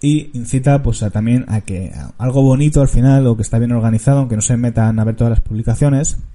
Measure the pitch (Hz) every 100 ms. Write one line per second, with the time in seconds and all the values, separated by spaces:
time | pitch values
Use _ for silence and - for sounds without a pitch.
0 | 143 151 151 123 117 131 143 143 143 110
1 | 107 107 113 123 - 107 - 92 95 -
2 | 69 - 123 135 135 131 151 147 131 120
3 | 131 135 123 110 104 113 120 120 113 113
4 | - 139 127 110 - 120 120 113 113 110
5 | 110 113 117 110 - 110 117 117 147 135
6 | 156 - -